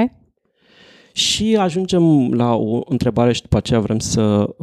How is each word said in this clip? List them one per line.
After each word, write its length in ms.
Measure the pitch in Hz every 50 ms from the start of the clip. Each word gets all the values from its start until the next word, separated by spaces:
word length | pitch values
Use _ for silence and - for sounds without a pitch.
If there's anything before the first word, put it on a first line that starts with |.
| 226 247 - _ _ _ _ _ _ _ _ _ _ _ _ _ - - - - _ _ _
Și 440 | - - - - - 208 220 220 208
ajungem 720 | 190 180 156 185 185 180 190 175 170 165 156 143 123 123 123
la 200 | 117 120 120 117
o 260 | 110 110 107 113 120 -
întrebare 480 | - 127 120 - 123 107 120 120 120 117
și 80 | -
după 160 | - - -
aceea 220 | 107 - - 123 113
vrem 200 | 101 101 110 110
să 500 | - - - 113 107 107 104 104 104 - - -